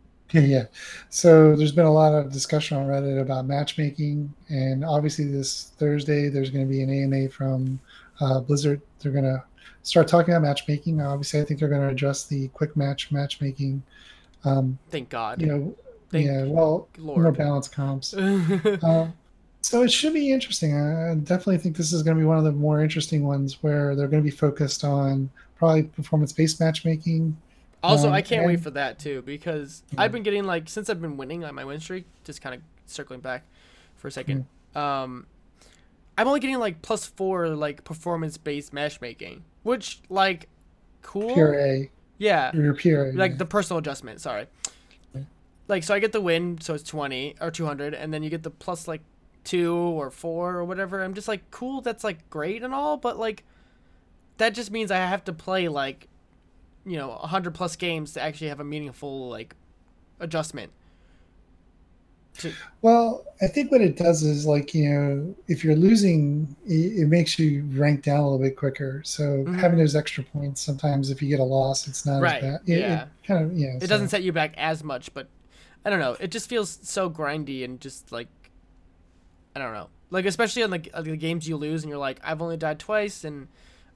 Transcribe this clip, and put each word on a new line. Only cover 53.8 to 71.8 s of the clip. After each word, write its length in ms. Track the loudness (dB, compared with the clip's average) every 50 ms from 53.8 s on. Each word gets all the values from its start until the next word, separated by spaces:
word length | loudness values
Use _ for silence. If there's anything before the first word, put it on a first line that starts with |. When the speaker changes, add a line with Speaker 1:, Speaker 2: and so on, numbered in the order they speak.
| _ _ _ _ _ _ _ _ _ _ _ 0
Speaker 2:
that 160 | 0 0 0
just 160 | -2 -8 -8
means 220 | -6 -4 -2 0
I 60 | 0 0
have 260 | 0 0 -2 -4 -4
to 100 | -6 -10
play, 340 | -10 -6 -4 -2 -2 0 -2
like, 400 | -2 -2 -4 -4 -6 -10 -16 _ _ _ _ _ _ _ _ _ _ _ _ _ _ _ -12
you 140 | -10 -8 -8
know, 140 | -8 -8
a 160 | -10 -10 -8 -4
hundred 260 | -4 -4 -4 -4 -6
plus 220 | -6 -6 -6 -6
games 380 | -4 -4 -4 -4 -4 -6 -8 -8
to 80 | -6
actually 260 | -6 -6 -6 -6 -10 -10
have 100 | -8 -10
a 40 | -10
meaningful, 640 | -10 -8 -8 -10 -10 -12 -12 -12 -10 -10 -10 -10 -10
like, 260 | -10 -12 -14 -16 -18 _ _ _ _ _ _ _ _ _ _ _ _ -12
adjustment." 520 | -10 -6 -4 -4 -4 -6 -8 -14 -14 -16 _ _ _ _ _ _ _ _ _ _ _ _ _ _ _ _ _ _ _ _ _ _ _ _ _ _ _ _ _ _ _ _ -18 -12
To 120 | -12 -12 -12 -12 -16 -20 -6 _
Speaker 1:
Well, 440 | 4 6 6 6 6 2 -2 -6 -10 -14 -6 -2
I 60 | -2 0
think 240 | 0 0 0 4
what 100 | 4 6
it 160 | 6 4 2 2
does 260 | 4 4 4 4 4
is, 220 | 2 0 0 2
like, 280 | 2 2 2 0 0 0
you 160 | 2 2 4
know, 460 | 4 2 2 0 0 -2 -4 -6 -10 -10 -4 -4
if 160 | -2 0 2
you're 120 | 4 4
losing, 800 | 6 8 8 8 8 6 6 6 4 4 2 2 0 -2 -4 -6 -10 -6
it, 360 | 0 2 2 2 2 2 2 4
it 40 | 6
makes 300 | 6 4 4 2 2 2
you 260 | 2 2 2 0 -2 -2 0
rank 300 | 2 4 4 4 2 2
down 160 | 2 2 2
a 40 | 2
little 160 | 2 2 2
bit 160 | 0 0 -2
quicker. 460 | -2 -4 -4 -4 -4 -8 -8 -8 -10 -10
So 380 | -10 -6 -4 -2 0 0 0 -2
Speaker 2:
Mm-hmm. 120 | -2 0
Speaker 1:
having 220 | 2 4 4 6 6
those 160 | 6 6 4
extra 280 | 2 0 -2 -4 -8 -8
points, 380 | -8 -6 -6 -6 -6 -6 -6
sometimes 480 | -4 -6 -4 -2 0 0 0 0 0 -2
if 100 | -2 -2
you 80 | -2 0
get 100 | 2 2
a 40 | 2
loss, 440 | 2 2 2 2 2 0 -4